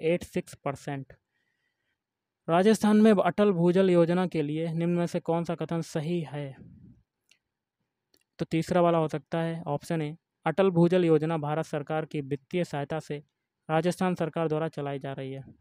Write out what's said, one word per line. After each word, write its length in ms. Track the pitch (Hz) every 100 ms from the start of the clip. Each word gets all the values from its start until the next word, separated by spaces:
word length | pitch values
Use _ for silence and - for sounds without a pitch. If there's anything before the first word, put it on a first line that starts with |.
एट 220 | 160 175
सिक्स 300 | - 185 -
परसेंट। 580 | - 143 135 - 139 131 - _ _ _ _ _ _ _ _ _ _ _ _ -
राजस्थान 480 | 165 196 214 208 214
में 160 | 220
अटल 400 | 202 175 170 208
भूजल 380 | 180 175 175 190
योजना 360 | 175 165 175 185
के 160 | 165
लिए 300 | 147 151 165
निम्न 260 | 160 170 175
में 80 | 170
से 140 | 175
कौन 240 | - 165
सा 100 | 170
कथन 260 | 165 160 170
सही 380 | 160 165 151 175
है? 360 | 151 147 143 131 - - - - _ _ _ _ _ _ _ _ _ _ _ _ _ -
तो 60 |
तीसरा 360 | 165 165 165 180
वाला 180 | 175 165
हो 100 | 156
सकता 300 | 151 - 165
है 240 | 165 165 165
ऑप्शन 360 | 143 - 165
ए, 140 | 147 160 _ _ -
अटल 240 | 156 196
भूजल 340 | 170 170 185
योजना 320 | 170 156 156 165
भारत 280 | 143 151 156
सरकार 380 | 151 139 156
की 160 | 151 151
वित्तीय 440 | 139 139 _ 180
सहायता 340 | 170 147 143 160
से 220 | - 147 - _ _ _ -
राजस्थान 460 | 160 170 170 185
सरकार 340 | 180 160 165 165
द्वारा 200 | 151 160
चलाई 300 | 156 143 143
जा 140 | 139
रही 200 | 135 135
है। 120 | 135 131 -